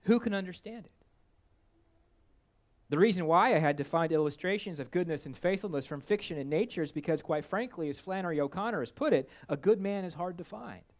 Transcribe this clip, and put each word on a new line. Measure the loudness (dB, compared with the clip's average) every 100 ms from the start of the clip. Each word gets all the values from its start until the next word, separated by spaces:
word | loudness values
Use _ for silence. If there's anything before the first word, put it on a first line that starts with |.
Who | 4 2
can | 2
understand | -4 -6 -12 -14 -16 -18
it?" | _ _ _ _ _ _ _ _ _ _ _ _ _ _ _ _ _ _ _ _
The | 4
reason | 4 4 4
why | 6 8
I | 6
had | 4 2
to |
find | 0 2 4
illustrations | 4 2 0 -2 -2 -4 -8
of | -2
goodness | 0 0 -2
and | -6
faithfulness | -2 0 0 -2 -4 -4
from | -8
fiction | -2 -2 0 -6
and | 0
nature | 0 0 -2
is | -4
because, | -4 -2 -2
quite | 0 -4 -2
frankly, | -4 -4 -6 -6
as | -6
Flannery | -6 -4 -2 0
O'Connor | -2 -2 -4 -4
has | -6
put | -2 2
it, | 2 0 -14 -6
a | -2
good | 2 2
man | 0 -4
is | -6
hard | -6 -8 -8
to |
find. | -12 -14 -14 -16 _ _